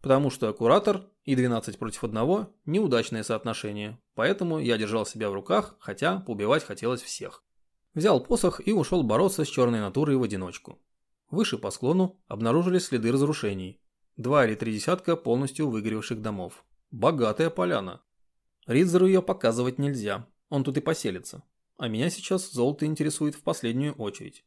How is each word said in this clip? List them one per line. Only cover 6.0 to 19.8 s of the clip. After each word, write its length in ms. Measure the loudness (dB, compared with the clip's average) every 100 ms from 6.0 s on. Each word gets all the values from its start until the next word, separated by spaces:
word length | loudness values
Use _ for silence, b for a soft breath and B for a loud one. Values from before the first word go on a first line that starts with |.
| -2 -2
поубивать 460 | -6 -4 0 0
хотелось 360 | -2 -6 -4 -4
всех. 440 | -6 -12 -12 -14 _ _ _ _ _
Взял 260 | 0 4 4
посох 400 | 4 2 2 0 0
и 60 |
ушел 320 | 2 2 2
бороться 400 | 4 4 4 2
с 40 | -2
черной 320 | 2 2 2
натурой 360 | -2 0 2 2
в 60 |
одиночку. 580 | 0 -2 -6 -10 -18 -20 _ _ _ _ _
Выше 280 | -2 0 -2
по 120 | -4
склону 500 | -2 0 2 2 -4 _
обнаружились 600 | -2 2 2 2 0 0
следы 260 | 0 2
разрушений. 680 | 2 2 0 -4 -6 -10 -14 _ _ _ -8
Два 300 | 2 4 4
или 80 |
три 180 | 2 -4
десятка 420 | -2 -2 -2 0
полностью 540 | -2 2 0 0 -2 -2
выгоревших 520 | -2 -2 -4 -6 -6
домов. 440 | -6 -6 -8 -12 _ _ _
Богатая 600 | 0 2 4 0 2 0
поляна. 500 | 0 0 -2 -4 -12 _ _ _ _ _ _ 0
Ридзеру 400 | 2 4 6 6
ее 160 | 4
показывать 560 | 2 0 0 2 -2
нельзя, 480 | 0